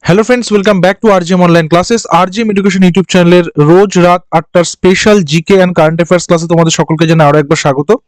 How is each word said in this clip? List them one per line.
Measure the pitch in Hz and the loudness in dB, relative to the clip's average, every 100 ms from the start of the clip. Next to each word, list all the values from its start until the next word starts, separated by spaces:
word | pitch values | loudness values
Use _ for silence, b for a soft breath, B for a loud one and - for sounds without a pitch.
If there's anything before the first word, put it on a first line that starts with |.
| - | -2
Hello | 180 | -2
friends, | 220 247 226 | 0 -2 -2
welcome | 208 196 196 | -2 0 0
back | 175 196 | 0 0
to | 220 | 0
R | 190 | 0
J | 170 | 0
M | 185 180 | 0 2
Online | 170 160 | 2 0
Classes। | 170 180 233 - | -2 0 -4 -2
আর | 165 185 | -2 -2
জি | 190 | -4
এম | 220 | -4
Education | 202 196 185 | -2 -2 2
YouTube | 185 175 175 | 0 0 -2
চ্যানেলের | 185 175 180 170 - | 0 2 2 0 -2
রোজ | 147 175 202 185 | 2 4 2 2
রাত | 175 180 - | 2 0 -2
আটটার | 160 165 180 | -6 -2 -2
স্পেশাল | 165 - 180 190 - 208 | -2 -2 -2 0 0 0
জিকে | 160 160 170 | 0 -4 0
and | 196 180 | 0 0
কারেন্ট | 175 156 165 | 0 0 0
অ্যাফেয়ার্স | 170 175 - | -2 -2 0
ক্লাসে | 170 165 | -4 0
তোমাদের | 170 165 | 0 0
সকলকে | - 156 160 165 | -2 -4 -2 0
জানাই | 165 147 | 2 2
আরো | 147 | 2
একবার | 143 160 | 0 -2
স্বাগত। | 156 135 147 233 | -2 -4 -2 -2